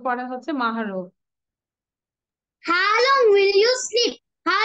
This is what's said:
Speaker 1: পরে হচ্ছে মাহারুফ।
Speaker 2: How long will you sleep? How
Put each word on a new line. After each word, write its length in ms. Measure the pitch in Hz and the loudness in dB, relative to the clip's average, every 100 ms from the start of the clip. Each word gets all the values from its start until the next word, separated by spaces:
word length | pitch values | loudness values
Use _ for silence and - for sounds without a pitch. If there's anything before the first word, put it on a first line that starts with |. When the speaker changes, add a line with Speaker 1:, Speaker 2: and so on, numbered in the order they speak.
| 254 | -6
Speaker 1:
পরে 160 | 247 254 | -6 -6
হচ্ছে 200 | 254 247 285 | -10 -6 -4
মাহারুফ। 440 | 233 226 214 190 180 _ _ _ _ _ _ _ _ _ _ _ _ _ _ _ - | -4 -4 -6 -8 -10 _ _ _ _ _ _ _ _ _ _ _ _ _ _ _ -4
Speaker 2:
How 240 | 349 403 440 508 | 0 2 2 2
long 160 | 539 466 403 | 4 4 4
will 180 | 392 392 | 4 4
you 80 | 453 508 - | 2 0 -4
sleep? 260 | 466 453 247 _ _ 330 | -2 -2 -6 _ _ -4
How 140 | 381 | 0